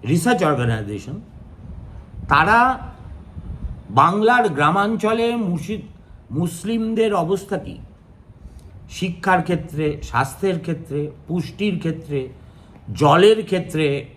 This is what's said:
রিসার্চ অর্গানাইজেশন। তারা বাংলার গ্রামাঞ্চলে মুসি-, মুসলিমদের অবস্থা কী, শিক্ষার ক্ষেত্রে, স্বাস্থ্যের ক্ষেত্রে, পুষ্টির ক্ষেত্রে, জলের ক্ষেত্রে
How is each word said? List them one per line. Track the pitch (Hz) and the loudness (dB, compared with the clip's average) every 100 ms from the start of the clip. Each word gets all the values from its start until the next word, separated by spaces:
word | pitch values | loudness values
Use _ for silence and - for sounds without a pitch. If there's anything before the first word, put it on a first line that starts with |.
| 117 | 0
রিসার্চ | 165 247 220 | 2 2 2
অর্গানাইজেশন। | 165 135 120 110 101 104 110 180 - - - - - - - - - - - | 2 0 0 -2 -4 -8 -10 -12 -14 -20 -20 -18 -16 -16 -16 -18 -18 -14 2
তারা | 143 160 226 240 160 - - - - - - - - - - - | 2 6 4 4 0 -8 -16 -18 -18 -16 -16 -14 -10 -10 -12 -2
বাংলার | 110 156 202 214 247 220 | 4 4 6 4 4 2
গ্রামাঞ্চলে | 143 151 175 208 220 208 226 233 240 | 2 2 2 0 0 0 0 0 0
মুসি-, | 202 170 - 208 - - - - - | -2 -2 -4 -8 -10 -20 -20 -20 -8
মুসলিমদের | 135 170 - 202 226 220 226 220 | -4 -2 -4 -4 -2 0 2 2
অবস্থা | 196 160 190 - 190 | 2 0 -2 -2 -6
কী, | - - - - - - - - - - - - - | -6 -14 -18 -20 -20 -20 -20 -20 -20 -20 -20 -20 -18
শিক্ষার | - 190 170 190 185 | -6 -6 -4 2 2
ক্ষেত্রে, | 165 175 - 147 151 147 | 2 -4 -4 -4 -4 -4
স্বাস্থ্যের | - 120 - - 190 170 | -4 -2 -2 -2 -2 -2
ক্ষেত্রে, | 165 160 - 143 147 - - | -4 -8 -6 -6 -6 -10 -6
পুষ্টির | 170 - - 208 175 | -4 -4 -4 -2 -2
ক্ষেত্রে, | 165 156 - 143 131 - - - - - - | -4 -6 -4 -6 -6 -12 -20 -20 -20 -20 -12
জলের | 92 147 160 202 220 | 2 6 8 8 6
ক্ষেত্রে | - 185 - 156 151 139 113 | 2 -2 -2 0 0 0 -6